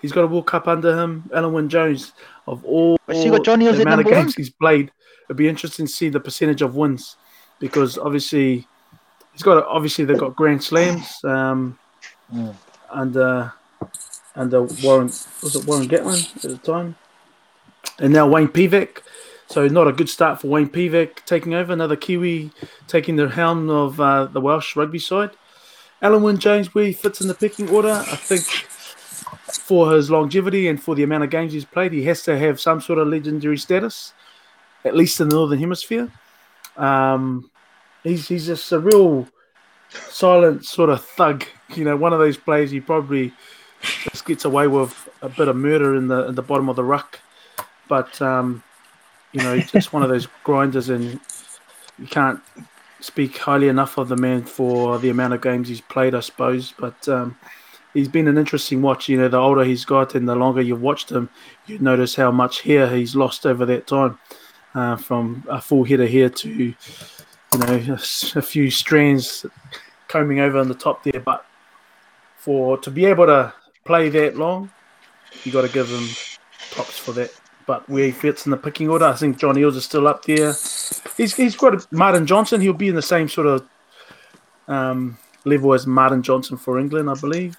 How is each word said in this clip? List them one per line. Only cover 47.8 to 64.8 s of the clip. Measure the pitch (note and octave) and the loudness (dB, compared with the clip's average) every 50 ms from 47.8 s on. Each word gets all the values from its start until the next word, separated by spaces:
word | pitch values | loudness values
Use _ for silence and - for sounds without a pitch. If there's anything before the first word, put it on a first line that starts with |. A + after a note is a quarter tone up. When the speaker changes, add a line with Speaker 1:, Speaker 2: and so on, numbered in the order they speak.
| _ _ | _ _
Speaker 1:
But, | D3 C3+ B2+ - - - C#3+ | -2 -2 -2 -4 -6 -4 -2
um, | C3 C3 B2+ B2+ B2+ B2 A#2 _ _ _ _ _ _ _ _ _ _ _ _ _ _ - | -2 0 -2 -2 -4 -6 -8 _ _ _ _ _ _ _ _ _ _ _ _ _ _ -6
you | C#3 B2+ | -4 -4
know, | B2 B2 | -2 0
he's | B2+ - - | -2 -2 0
just | - G#3 F#3 - - | 0 0 0 0 -2
one | D3+ C#3 | -2 0
of | B2+ | 0
those | B2+ B2 A#2+ - _ | 0 -2 -2 -6 _
<laughs> | - _ | -12 _
grinders, | - C#3+ C3+ C#3 C3+ C3 C3+ A#2+ B2+ | 0 0 2 2 0 -2 -4 -4 -4
and | B2+ A#2+ A#2+ A#2+ B2 C#3 _ _ - - - - - - _ _ _ - - - _ - | -4 -4 -4 -8 -10 -14 _ _ -20 -20 -18 -20 -20 -20 _ _ _ -20 -20 -20 _ -20
you | B2+ | -18
can't | B2+ - D3+ C#3 C3 B2 - _ _ _ - - _ _ _ _ _ _ _ | -8 -2 0 0 0 -2 -4 _ _ _ -20 -20 _ _ _ _ _ _ _
speak | - - - - C#3+ C3+ - | -20 -12 -6 -4 -4 -4 -6
highly | - - - C#3 C#3+ C#3 C#3 | -8 -4 0 2 2 4 4
enough | C3 C3 C3+ C3 - - | 2 2 0 -2 -2 -6
of | C3+ B2 | -4 -2
the | B2+ | -2
man | B2 B2+ B2+ B2+ B2 A#2 | -2 0 0 0 -2 -4
for | - - - C3 B2 B2 A#2+ A#2+ A#2+ A#2+ A#2+ | -8 -6 -4 -2 0 0 0 0 0 -2 0
the | B2 B2+ | 0 0
amount | A#2+ B2 B2+ B2 B2 | 0 0 0 -2 -2
of | A#2+ - | -2 -2
games | B2+ B2 B2 B2 A#2+ | -2 -2 -2 -4 -8
he's | A#2+ A2 - | -10 -14 -14
played, | _ - C3 C3 C3 B2 | _ -2 0 0 0 0
I | A#2+ | -2
suppose. | A2+ - - - B2+ B2 B2+ B2+ B2+ C3 - - | -6 -8 -8 -4 -2 -2 -2 -2 -6 -10 -12 -12
But, | - A#2+ A#2 _ - - | -12 -12 -12 _ -4 -2
um, | C3+ B2+ B2 B2 B2 _ _ - - - - - - - _ _ _ | -2 -2 -2 -6 -10 _ _ -20 -20 -20 -20 -20 -20 -20 _ _ _
he's | D3 C#3 C3+ | -2 -2 0
been | - E3 D#3+ | 0 2 2
an | D3+ C#3+ D3+ | 4 4 4
interesting | D3+ D3 - C#3+ - - C#3 C3 | 2 0 -2 -6 -4 -2 -2 0
watch. | C3+ C#3 C3 - - - | 2 0 0 0 0 -2
You | C3+ B2+ | 0 2
know, | B2+ B2+ | 2 2
the | B2 B2+ | 2 2
older | C3 C3+ C#3 C3+ C3 | 4 4 4 4 2
he's | B2+ B2+ A#2+ - | 2 0 -2 -2
got | - C#3+ C3+ C3 B2+ - | 0 0 0 0 0 -2
and | C3+ A#2+ B2 | -4 -2 -2
the | A#2+ | 0
longer | B2 B2+ C3 B2+ C3 C3 | 0 0 0 2 0 0
you've | A#2+ A#2+ A#2 | -2 -2 -2
watched | A#2+ C3+ D3+ - - - - | -2 -2 -4 -4 -6 -6 -4
him, | B2+ A#2+ A#2+ _ - - - - _ _ | -6 -6 -6 _ -20 -20 -20 -20 _ _
you | - G#3+ G#3 | -18 -6 -2
notice | C#3 C3 C3 B2+ B2+ A#2+ - | 2 2 4 2 2 0 0
how | - C3+ B2 | 0 2 2
much | B2 B2 B2 B2 - - - | 4 2 0 0 -2 -8 0
hair | - D3 C#3+ C3+ B2 | 2 4 4 4 4
he's | B2 B2 A#2+ A#2 B2 | 2 -2 -2 -2 0
lost | C#3 C3+ B2+ - - - | 0 0 0 -2 -4 -2
over | D3 B2+ A#2+ B2 | -2 0 0 0
that | A#2+ B2+ A#2+ - | 0 0 -2 -2
time, | - C#3 C#3 C3+ B2+ B2 - _ _ - - - - _ _ _ _ _ | -2 0 0 0 0 -2 -6 _ _ -20 -20 -20 -20 _ _ _ _ _
uh, | C3 | -6